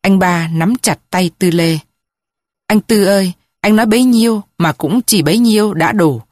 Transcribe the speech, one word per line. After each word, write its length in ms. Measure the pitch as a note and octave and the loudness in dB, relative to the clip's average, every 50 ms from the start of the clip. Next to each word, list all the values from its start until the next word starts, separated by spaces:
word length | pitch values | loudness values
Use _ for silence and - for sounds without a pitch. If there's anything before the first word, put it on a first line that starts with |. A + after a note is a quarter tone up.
Anh 180 | _ F#3+ G3 F#3+ | _ 2 2 2
ba 300 | F#3 F3+ F3 E3+ E3 E3 | 2 0 0 -2 -4 -4
nắm 260 | E3 E3 D#3+ F#3 A#3+ B3+ - | -4 -2 -2 -2 -2 -2 -2
chặt 160 | A#3 F#3 - _ _ | -4 -4 -4 _ _
tay 200 | - F#3 F#3 E3+ - _ | -4 -4 -4 -4 -4 _
Tư 120 | F#3+ F3+ | -2 0
Lê. 280 | E3 E3+ E3+ E3 D#3+ D#3 - _ _ _ _ _ _ _ _ _ _ _ _ _ _ _ _ | 0 0 0 0 -2 -4 -6 _ _ _ _ _ _ _ _ _ _ _ _ _ _ _ _
Anh 140 | _ G#3+ G#3+ | _ -2 -2
Tư 240 | - _ A#3 G#3+ G3+ | 0 _ 0 0 2
ơi, 280 | F#3 G3+ G3+ F#3+ F#3 F3 _ _ _ _ _ | 2 2 0 0 -2 -6 _ _ _ _ _
anh 160 | - G#3 G#3+ | -2 0 2
nói 100 | G#3+ A#3 | 2 2
bấy 180 | A3 G#3+ A#3 B3+ | 2 2 2 2
nhiêu 380 | B3+ A#3+ A3+ A3 A#3 A3+ G#3+ G3+ _ _ _ | 2 2 2 2 2 0 -2 -6 _ _ _
mà 140 | E3+ D#3+ D3 | -4 -4 -4
cũng 280 | _ - D#3+ E3+ B3 A#3 | _ -4 -2 -2 -2 -2
chỉ 160 | - - G3 D#3 | 0 -2 0 0
bấy 160 | D3 E3 A3+ | 0 0 2
nhiêu 360 | A#3+ A#3 G#3+ G#3+ G#3 G#3+ G3 | 2 2 2 2 0 0 -2
đã 180 | D#3 D#3+ A3+ A3+ | -2 -2 -2 0
đủ. 300 | G#3 F3 D#3+ C3+ A2+ A2 _ | 0 0 0 0 -2 -8 _